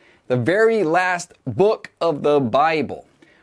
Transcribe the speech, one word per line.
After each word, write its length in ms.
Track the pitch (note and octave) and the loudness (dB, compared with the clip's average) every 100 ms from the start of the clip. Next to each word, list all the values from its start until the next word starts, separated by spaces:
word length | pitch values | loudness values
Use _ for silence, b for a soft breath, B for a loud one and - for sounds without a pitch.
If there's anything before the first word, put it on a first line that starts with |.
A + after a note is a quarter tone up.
| b b b | b b b
the 80 | B2+ | -2
very 480 | A#2+ G3 A3 A3+ D#3 | 0 2 2 2 0
last 480 | E3+ F#3 F3 - _ C3+ | 0 0 -4 -10 _ -8
book 460 | A2 G3+ - - - | 0 0 0 -8 -4
of 240 | E3+ D3 | -4 0
the 160 | D3 D3 | 2 2
Bible, 680 | B2 B2+ D#3 D#3+ A2 D2+ - _ b b | 2 2 2 0 -4 -8 -18 _ b b